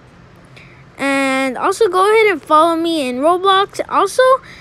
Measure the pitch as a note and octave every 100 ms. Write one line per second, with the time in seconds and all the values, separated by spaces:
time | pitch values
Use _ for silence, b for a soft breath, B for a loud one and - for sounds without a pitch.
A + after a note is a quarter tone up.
0 | - - - - - B B B B -
1 | C#4 C#4 C4+ C4+ C4+ B3 E4+ F#4+ A4 F4+
2 | G4 A4 A4 E4+ - D4+ E4 E4 E4+ E4
3 | B3+ B3 D4 F4+ G4 G4 G4 - - C4+
4 | F#4+ - B4+ C5 B B